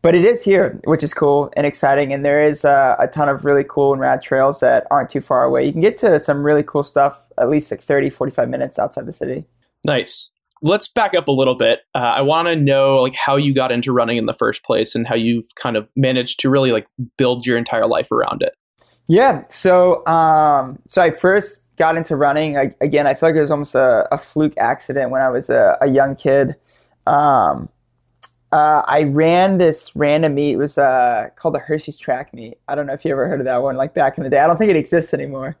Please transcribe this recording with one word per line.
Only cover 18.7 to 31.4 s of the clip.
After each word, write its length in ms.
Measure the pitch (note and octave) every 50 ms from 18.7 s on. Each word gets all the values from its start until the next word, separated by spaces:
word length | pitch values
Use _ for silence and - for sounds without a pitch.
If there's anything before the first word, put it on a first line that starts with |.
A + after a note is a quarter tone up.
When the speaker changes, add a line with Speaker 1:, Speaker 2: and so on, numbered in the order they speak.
| _ _ _ _ _ _ _
Speaker 1:
Yeah. 380 | - D#3+ G3+ B3+ C4+ G3 C3+ - _
So, 560 | - - - F#3 F#3 F3+ F3+ F3+ F3 - -
um, 720 | D#3+ E3 E3 E3 D#3+ D#3 D#3 D#3 D3+ C#3+ C#3 C3 C3 C#3 - _ _
so 120 | - F#3+
I 120 | F3+ E3
first 500 | - - - F3+ F#3+ G#3 G3+ - - - _ _ _
got 200 | _ D#3+ D#3+ E3
into 200 | E3 D#3+ - D#3+
running, 420 | C3+ D3 C#3+ C#3+ D3+ D#3 D#3 D3 C#3+
I, 160 | C3+ C3+ - _
again, 260 | - D3 C#3+ D3 D3
I 80 | C#3 C#3
feel 140 | - - E3
like 80 | D#3
it 40 | D#3+
was 120 | D3+ C#3+
almost 220 | D#3 D3 D3 - -
a, 320 | C3+ C3+ B2+ A#2+ A2 - -
a 60 | - C#3+
fluke 340 | - - - D3+ D#3 D3+ - -
accident 520 | - A#2 C3+ - - - C3 C#3 C3 A#2+
when 120 | B2+ C3
I 80 | C3+ C3
was 180 | B2 B2 - -
a, 300 | - A#2+ A2 F#2+ - -
a 80 | - C#3+
young 260 | C3 C#3 C3+ C#3 C3+
kid. 400 | - - C3+ C3+ C#3 C#3 C3 D3+ _ _ _ _ _ _ _ _ _ _
Um, 600 | - - C#3+ D3+ D3 C#3 B2 G2+ D#2 D2 B1+ - - _ _ _ _ _ _ _ _ _ _ - - _ _ _ _
uh, 320 | - D#3 D3+ D3+ D3+ D3 -
I 200 | - C3+ D3 D#3
ran 540 | C#3+ C#3 D3 D#3+ D#3+ E3+ F3 F#3 F#3+ G3 F3+
this 360 | F3 E3 D3 - - - _
random 400 | - D3 D3 D3 D#3 E3 D#3 C#3
meet. 180 | C#3 D3 D3
It 40 | B2+
was, 200 | F2+ C#3 D3 -
uh, 520 | - C#3+ C3+ B2+ C3 B2 A#2+ A#2+ A2 G#2+ - _
called 180 | _